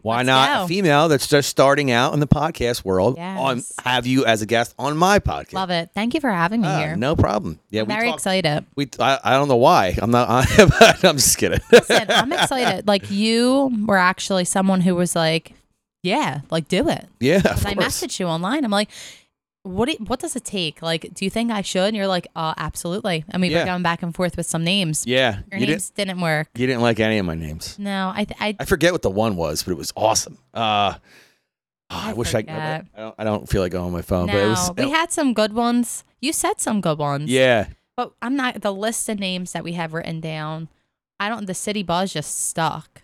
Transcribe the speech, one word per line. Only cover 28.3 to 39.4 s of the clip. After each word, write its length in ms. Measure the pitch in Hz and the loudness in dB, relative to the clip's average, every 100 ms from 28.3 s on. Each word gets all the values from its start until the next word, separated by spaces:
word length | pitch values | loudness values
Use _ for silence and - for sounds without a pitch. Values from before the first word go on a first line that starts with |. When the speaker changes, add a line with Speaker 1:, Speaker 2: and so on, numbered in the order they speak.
| - | -6
Speaker 2:
I 140 | 208 202 | -6 -6
Speaker 1:
I 60 | 135 | -2
forget 260 | 196 170 | 2 2
what 100 | 175 | 0
the 60 | 110 | -2
one 260 | 98 113 92 | 0 0 0
was, 260 | 80 78 | -4 -4
but 80 | - | -4
it 60 | 85 | -6
was 160 | - - | -6 0
awesome. 420 | 107 110 - - _ | 2 2 -2 -10 _
Uh, 420 | - 110 104 101 - _ - _ _ _ _ _ _ - | -6 -2 0 0 -4 _ -20 _ _ _ _ _ _ -16
oh, 60 | 90 | -12
I 140 | 202 | -8
Speaker 2:
I 40 | |
Speaker 1:
wish 160 | 208 - - | -6 -2 -2
I, 60 | |
Speaker 2:
forget. 440 | 110 156 156 156 - - | -4 -8 -6 -8 -10 -16
Speaker 1:
I 40 | |
don't, 160 | 110 - | -14 -6
I 40 | |
don't 260 | 107 104 - | -4 -4 -2
feel 120 | - | -2
like 100 | 90 | -2
going 140 | 90 87 | -2 -6
on 60 | |
my 80 | 87 | -6
phone, 260 | 82 92 90 | -2 -2 0
but 80 | 101 | 0
it 120 | 101 | 0
was, 180 | 110 180 | 0 0
Speaker 2:
No, 60 | 180 | -2
we 60 | |
Speaker 1:
it 60 | 269 | -2
Speaker 2:
had 180 | 320 339 | -2 -2
some 200 | - 285 | -2 -2
good 200 | 220 214 | 0 -2
ones. 500 | 214 233 240 233 - - _ | -2 -2 0 -2 -6 -16 _
You 120 | 262 | -4
said 260 | 320 359 427 | -2 -2 -4
some 220 | - 214 | -2 -2
good 160 | 170 156 | -2 -2
ones. 320 | 147 143 151 | -2 -4 0
Speaker 1:
Yeah. 380 | 131 131 117 95 - _ - | 2 4 4 0 -8 _ -8
Speaker 2:
But 160 | 247 - | -8 -8
I'm 140 | 233 277 | -4 -2
not, 260 | 254 220 | -4 -4
the 120 | 208 | -6
list 340 | 196 214 226 - | -4 -4 -4 -4
of 120 | 214 | -4
names 320 | 190 185 | -4 -6